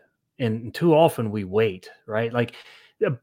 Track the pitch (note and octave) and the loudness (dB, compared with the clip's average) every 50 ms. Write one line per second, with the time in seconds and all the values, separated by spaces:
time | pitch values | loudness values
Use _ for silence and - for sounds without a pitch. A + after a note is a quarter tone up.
0 | _ _ _ _ _ _ _ - B2+ A2+ A2 A#2 A#2+ A2+ - - E3 E3+ D3+ D3+ | _ _ _ _ _ _ _ -6 -4 -4 -4 -4 -8 -10 -6 0 2 4 6 6
1 | E3+ D#3 - - A2+ G#2+ G#2 G#2+ G2 F#2 F#2+ G#2+ A2+ G#2+ F#2 F2+ - - - _ | 6 4 2 0 -4 -4 -4 -4 -6 -2 0 0 0 0 -2 -6 -16 -20 -20 _
2 | _ - G#2+ A2 A#2 A#2 A#2+ B2 A#2 - - - - - - - _ _ _ - | _ -6 -4 -4 -4 -2 -2 -2 -2 -2 -4 -20 -20 -20 -20 -20 _ _ _ -4
3 | G#3+ F3+ B2+ - | -2 -2 -2 -6